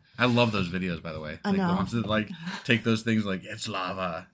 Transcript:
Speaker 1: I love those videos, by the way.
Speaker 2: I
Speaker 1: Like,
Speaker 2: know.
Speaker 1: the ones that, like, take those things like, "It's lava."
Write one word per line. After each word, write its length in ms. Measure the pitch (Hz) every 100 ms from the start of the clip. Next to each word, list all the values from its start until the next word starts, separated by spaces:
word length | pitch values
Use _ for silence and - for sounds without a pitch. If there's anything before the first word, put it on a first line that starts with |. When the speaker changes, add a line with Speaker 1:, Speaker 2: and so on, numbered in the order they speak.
| _ -
Speaker 1:
I 60 | 123
love 260 | 120 120
those 160 | 104 90
videos, 340 | 92 90 82
by 80 | 85
the 60 | 78
way. 220 | 76 78
Speaker 2:
I 40 | 202
Speaker 1:
Like, 100 | 196
Speaker 2:
know. 80 | 180
Speaker 1:
the 80 |
ones 160 | 185 185
that, 160 | 117 101
like, 240 | 107 107 170 165 -
take 220 | - 117
those 180 | 117 110
things 220 | 117 110
like, 180 | 101 92
"It's 220 | 90 - 107
lava." 640 | 98 92 95 92 82 87